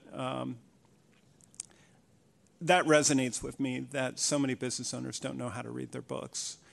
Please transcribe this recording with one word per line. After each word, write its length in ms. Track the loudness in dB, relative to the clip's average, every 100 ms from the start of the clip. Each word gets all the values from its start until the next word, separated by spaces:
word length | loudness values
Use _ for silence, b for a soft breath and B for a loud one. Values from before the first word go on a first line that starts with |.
| -8
um, 440 | -6 -4 -2 -4 -8 -14 _ _ _ _ _ _ _ -20 -16 -16 b b b _ _ _ _ _ _
that 240 | 4 6 8
resonates 580 | 8 8 4 2 -2
with 160 | -8 -4
me, 260 | -2 -2 -4
that 280 | -2 -2 -2
so 200 | 0 2
many 140 | 2
business 400 | 0 -2 -4 -6
owners 260 | -6 -6 -6
don't 180 | -6 -6
know 120 | -6
how 120 | -6
to 80 | -8
read 220 | -8 -8
their 100 | -10
books. 560 | -8 -8 -6 -8 -8 -10 b